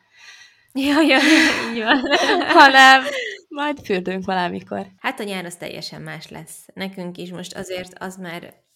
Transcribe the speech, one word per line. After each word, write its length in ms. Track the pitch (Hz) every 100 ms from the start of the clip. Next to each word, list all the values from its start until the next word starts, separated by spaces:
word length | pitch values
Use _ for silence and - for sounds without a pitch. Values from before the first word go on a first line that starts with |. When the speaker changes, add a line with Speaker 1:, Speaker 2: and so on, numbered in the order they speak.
| _ _ - - - _ _
Speaker 1:
Ja, 280 | 269 277 285
ja, 160 | 320 269
ja, 560 | 294 320 311 - 233
így 100 | 233
van. 180 | 220 277 247 285 -
Speaker 2:
<laughs> 300 | 381 - 330
Hanem 440 | 277 269 262 269 392 539 453 403 _
majd 300 | 285 294 285 -
fürdünk 400 | 185 185 190 190
valamikor. 640 | 185 175 190 190 202 196 _
Speaker 1:
Hát 220 | 247 269
a 40 |
nyár 220 | 208 185 175
az 100 | 175
teljesen 460 | - - - 160
más 280 | 156 156 -
lesz. 380 | 156 160 - -
Nekünk 440 | - 190 190 175 175
is 140 | 180
most 240 | 175 180 -
azért 440 | 185 185 180 -
az 180 | 190 185
már 360 | 180 170 - _ _